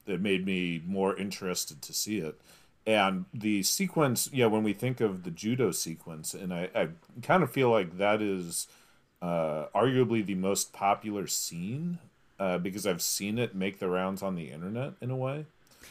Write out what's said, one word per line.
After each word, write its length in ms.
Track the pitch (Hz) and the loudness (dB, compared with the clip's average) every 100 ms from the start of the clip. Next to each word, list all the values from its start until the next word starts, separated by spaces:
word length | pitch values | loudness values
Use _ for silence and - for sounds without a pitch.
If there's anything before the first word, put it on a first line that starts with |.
| - | -4
it 140 | 90 | -2
made 240 | 101 95 95 | 2 2 2
me 360 | 92 90 85 85 | 0 0 -2 -4
more 300 | 98 98 92 | 0 2 2
interested 680 | 101 - 92 90 - 73 | -4 -4 -4 -2 -4 -10
to 100 | - | -8
see 240 | - 101 107 | -6 -2 -2
it. 200 | 78 - - - _ _ - | -4 -8 -16 -20 _ _ 2
And 380 | 107 98 95 92 | 4 4 2 -4
the 280 | 127 107 101 | -4 0 0
sequence, 680 | 95 - 190 165 143 113 - | 0 0 0 2 2 2 0
yeah, 140 | 131 113 | 4 4
when 160 | 107 | 4
we 100 | 107 | 2
think 280 | 98 127 127 | 0 -2 0
of 220 | 110 92 | 0 0
the 80 | 87 | -6
judo 400 | 82 107 127 107 | -6 -2 2 2
sequence, 600 | 80 85 82 - 80 78 | 0 -4 -8 -12 -10 -10
and 180 | 85 92 | -8 -6
I, 160 | 87 92 | -4 -2
I 140 | 113 82 - - - | 0 -2 -2 -16 -8
kind 220 | - 180 | 2 4
of 80 | 139 | 4
feel 180 | 139 123 | 4 4
like 280 | 113 87 90 | 4 2 0
that 220 | 101 107 | 2 2
is, 440 | 104 95 87 82 - - _ _ _ _ | 2 -2 -2 -6 -8 -12 _ _ _ _
uh, 440 | 87 85 80 76 73 101 | -2 0 0 -2 -2 2
arguably 500 | 123 127 117 113 98 | 4 4 4 2 0
the 80 | |
most 400 | 92 95 98 - | 0 0 0 -2
popular 540 | - 98 101 110 101 82 | 0 2 2 0 -4 -2
scene, 720 | - - 85 92 135 175 175 - _ _ - | -4 -4 -6 -6 -4 -4 -6 -10 _ _ -4
uh, 180 | 98 90 | 0 0
because 300 | 92 98 98 | -2 -2 0
I've 160 | 87 | 0
seen 340 | - - 98 113 | 0 -2 -2 0
it 160 | 113 | -2
make 240 | 95 95 101 | 0 -2 -2
the 100 | 95 | 0
rounds 360 | 90 95 95 | 0 0 -2
on 100 | 98 | -4
the 120 | 90 73 | -4 -6
internet 440 | 73 90 113 139 190 | -8 -6 -4 -6 -6
in 120 | 127 | -6
a 40 | 131 | -4
way. 300 | 131 147 151 _ _ - - | -4 -4 -10 _ _ -20 -20